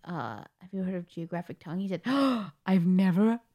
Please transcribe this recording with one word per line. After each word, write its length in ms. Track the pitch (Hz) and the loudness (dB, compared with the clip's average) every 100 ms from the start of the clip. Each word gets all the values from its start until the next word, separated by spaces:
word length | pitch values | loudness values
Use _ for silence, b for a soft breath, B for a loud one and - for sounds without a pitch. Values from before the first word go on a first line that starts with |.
uh, 380 | - 170 113 107 - _ | -10 -6 -6 -8 -14 _
have 120 | 180 | -12
you 100 | 190 | -6
heard 120 | 185 185 | -4 -6
of 100 | 175 | -8
geographic 500 | - 165 175 - - | -12 -8 -8 -10 -14
tongue?" 200 | 165 175 | -8 -6
He 80 | 196 | -4
said, 140 | 175 | -4
<gasps> 600 | 240 277 269 240 185 - - | -2 0 0 0 -6 -8 0
"I've 200 | 190 170 | 2 4
never 540 | 185 190 175 220 233 _ | 4 4 4 2 2 _